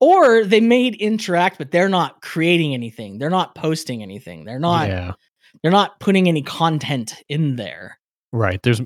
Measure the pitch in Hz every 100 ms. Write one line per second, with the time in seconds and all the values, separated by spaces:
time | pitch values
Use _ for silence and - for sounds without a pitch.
0 | 285 381 285 226 202 196 226 247 247 208
1 | 208 214 202 175 180 - 139 175 196 185
2 | 147 - - 170 165 170 156 131 117 -
3 | 104 101 143 185 165 - 160 160 - 120
4 | 101 101 - 82 78 127 170 170 123 92
5 | 90 92 _ _ _ _ 160 196 196 -
6 | - 190 180 160 135 - 165 156 - 139
7 | 113 - _ 147 151 123 92 76 92 -
8 | _ _ _ 117 101 95 120 113